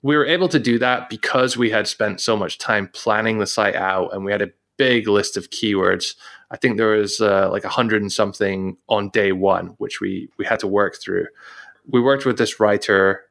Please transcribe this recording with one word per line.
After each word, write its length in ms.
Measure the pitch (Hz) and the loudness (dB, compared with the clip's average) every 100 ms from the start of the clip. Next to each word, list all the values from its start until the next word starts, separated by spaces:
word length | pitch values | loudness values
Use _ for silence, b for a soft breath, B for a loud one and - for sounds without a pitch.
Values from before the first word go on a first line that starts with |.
We 140 | 135 151 | 2 2
were 100 | 139 | 4
able 220 | 175 180 | 2 2
to 100 | 156 | 2
do 200 | 113 117 | 2 2
that 300 | 123 123 - | 2 0 -4
because 460 | 110 - 131 127 120 | -6 -2 0 0 0
we 140 | 120 | 0
had 180 | 110 101 | 0 -2
spent 320 | - 107 95 | -2 -4 -2
so 160 | - 110 | -2 -2
much 220 | 90 - | -2 -6
time 320 | - 107 95 | -2 -2 -2
planning 440 | - - 107 110 110 | -6 -2 0 0 -2
the 80 | 101 | -2
site 300 | - 104 - | 0 0 0
out, 360 | 95 95 90 | -2 -2 -2
and 140 | 98 98 | -4 -4
we 60 | |
had 100 | 101 | -2
a 100 | 98 _ _ _ | -4 _ _ _
big 300 | 131 120 107 | 2 2 2
list 300 | 104 101 - | 0 0 -6
of 140 | - | -10
keywords. 640 | - 110 98 95 92 - - B B B | -6 -2 0 2 0 -4 -10 B B B
I 80 | - | -4
think 200 | 131 107 | -2 2
there 180 | 110 107 | 2 2
was, 240 | 104 - | 0 0
uh, 280 | 107 98 95 | 2 4 2
like, 120 | 98 | 0
a 60 | 98 | -4
hundred 320 | - 117 107 | -2 0 0
and 100 | 101 | -2
something 680 | - 101 95 101 95 95 90 - | -2 -2 0 -2 -2 -6 -8 -2
on 200 | 107 101 | -2 0
day 240 | 113 101 | 0 0
one, 420 | 92 98 92 90 - | 2 2 0 -2 -10
which 220 | - - | -10 -6
we, 300 | 98 92 - _ | -6 -6 -10 _
we 80 | 104 | -4
had 140 | 113 | -4
to 60 | 101 | -2
work 300 | 101 98 - | 0 0 -4
through. 280 | - 95 - B B B B B - | -6 -4 -4 B B B B B -2
We 140 | 123 | 2
worked 240 | 123 139 135 | 4 2 0
with 140 | 120 | 0
this 200 | 113 - | -2 2
writer 640 | 107 104 - 98 95 98 _ | 2 2 2 4 4 2 _